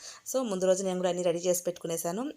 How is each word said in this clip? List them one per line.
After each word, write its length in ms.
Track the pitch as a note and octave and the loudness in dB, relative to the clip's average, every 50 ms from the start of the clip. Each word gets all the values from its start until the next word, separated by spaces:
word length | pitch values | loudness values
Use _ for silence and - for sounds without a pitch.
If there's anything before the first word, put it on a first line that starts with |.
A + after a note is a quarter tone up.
| - - - - - - - | -16 -18 -18 -16 -10 -4 -2
So 100 | C4 C4 | -2 0
ముందు 220 | A3 G3 F#3 F#3 | 0 0 2 4
రోజు 180 | F#3 F#3 F#3 G3 | 4 4 4 2
నేను 140 | F#3+ F3+ | -2 0
కూడా 120 | F3+ F3+ F3+ | 0 0 0
అన్నీ 140 | F3 F3+ F3+ | 0 2 2
రెడీ 160 | F3+ E3 F3 | 2 0 2
చేసి 240 | F3 F#3 F3 F3 - | 2 2 2 2 0
పెట్టుకునేసాను. 720 | F3+ E3+ - - E3 E3 E3 - E3+ F3 G#3+ C4 D4+ - | -4 -4 -4 -6 -6 -4 -4 -4 -4 -4 -4 -4 -6 -8